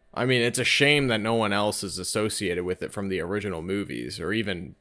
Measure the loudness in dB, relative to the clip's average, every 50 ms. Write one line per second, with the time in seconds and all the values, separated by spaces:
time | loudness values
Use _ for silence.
0 | _ _ -4 -2 0 2 4 4 4 2 2 2 2 2 4 4 6 6 6 4
1 | 4 2 2 2 2 2 2 2 2 2 2 2 2 2 0 -2 -4 -6 -6 -6
2 | -6 -2 -2 0 0 0 0 -2 -2 -2 -2 -2 -2 -2 -4 -4 -6 -8 -6 -6
3 | -4 -2 -2 -2 -2 -2 -4 -4 -2 -4 -4 -4 -4 -2 -2 -2 -2 -4 -6 -6
4 | -8 -8 -8 -6 -4 -2 0 0 0 -2 -4 -6 -6 -10 -14 -18